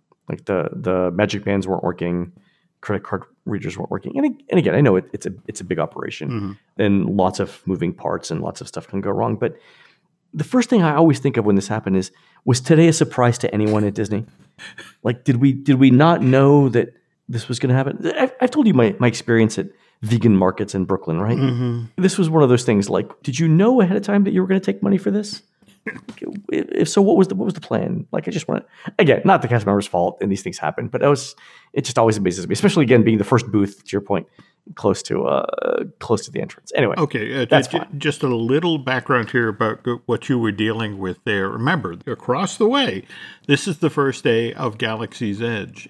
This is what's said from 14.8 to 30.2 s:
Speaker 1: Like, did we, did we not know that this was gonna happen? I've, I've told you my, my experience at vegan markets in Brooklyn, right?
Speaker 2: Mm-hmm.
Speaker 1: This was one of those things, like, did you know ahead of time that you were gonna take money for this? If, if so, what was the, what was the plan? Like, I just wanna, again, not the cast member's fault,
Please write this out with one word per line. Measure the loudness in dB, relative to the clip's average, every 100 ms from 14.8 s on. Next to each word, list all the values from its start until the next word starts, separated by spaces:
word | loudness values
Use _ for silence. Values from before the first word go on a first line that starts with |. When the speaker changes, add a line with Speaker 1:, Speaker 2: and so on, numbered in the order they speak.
| -20 _
Speaker 1:
Like, | -4 -4
did | 0 2
we, | 4
did | 2 2 6
we | 8
not | 8 6 4
know | 4 6 6 6 6
that | 2 0 -4 _ _ -10
this | -8 -6
was | -4
gonna | 0
happen? | 2 0 -4 -4 0
I've, | -2 0
I've | 0
told | 2 4
you |
my, | 6 4 4
my | 0
experience | 0 2 4 4 2
at | -8 -10 _ _
vegan | -2 2 4 4
markets | 4 0 -4
in | -4
Brooklyn, | -2 -2 -2 -2
right? | 0 0
Speaker 2:
Mm-hmm. | 0 0 -2 -4 -8 -2
Speaker 1:
This | 0 2
was | 0
one | 4
of | 4
those | 4
things, | 2 0 2
like, | -2 -4 -8
did | -8 -2
you | 2
know | 4 4 4
ahead | 4 2
of |
time | 0 0
that | 2
you | 2
were | 0
gonna | 0
take | -2 -2
money | 0 0
for | 0
this? | -4 -4 -12 _ _ _ _ -14
If, | -14 -16 -14 -12 -12 -6 -6 -4
if | -2 0
so, | 2
what | 4 4
was | 2
the, |
what | 0
was | -6
the | -6
plan? | -4 -4 -4 -6 -6
Like, | -6 -6
I |
just | -6 -4
wanna, | -6 -6 -16 -8 0
again, | 2 4
not | 4 2
the | 2
cast | 0 2
member's | 0 0
fault, | -2 -2 -2